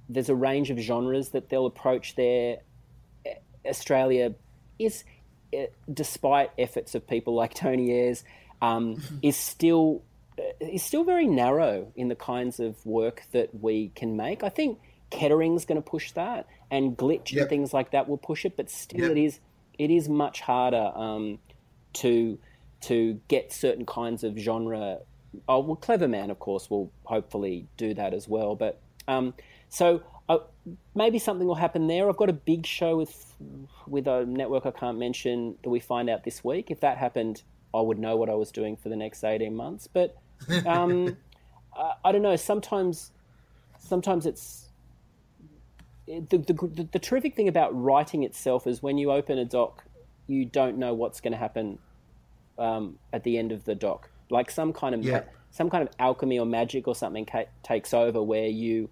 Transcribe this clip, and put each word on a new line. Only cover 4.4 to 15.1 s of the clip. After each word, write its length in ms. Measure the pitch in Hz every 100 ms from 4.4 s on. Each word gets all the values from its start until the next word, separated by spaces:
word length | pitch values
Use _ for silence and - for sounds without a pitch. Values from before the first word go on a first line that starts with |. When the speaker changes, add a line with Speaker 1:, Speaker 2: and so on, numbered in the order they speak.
| _ - - -
Speaker 1:
is, 240 | 220 - - - - _ _
eh, 160 | 135 131 - -
despite 580 | 143 147 - 139 143 135 -
efforts 380 | 123 120 - 117
of 100 | -
people 300 | 117 120 117
like 180 | 117
Tony 380 | - 156 127 123
Ayres, 320 | 123 123 120 - - - -
um, 400 | 117 117 117 113 139
Speaker 2:
<laughs> 100 | 147
Speaker 1:
is 140 | 147 139
still, 680 | - - 170 165 160 151 - _ _ -
eh, 60 | - -
is 220 | - 190
still 200 | - 294
very 240 | 339 359 285
narrow 640 | 135 123 147 151 101 101 -
in 120 | 123
the 80 | 117
kinds 440 | - 123 123 123
of 240 | 113 110 110
work 380 | 110 113 117 -
that 300 | 123 110 107
we 280 | 110 107 104 -
can 200 | 113 107
make. 280 | 120 208
I 60 | 202
think 300 | - 302 233 - _ -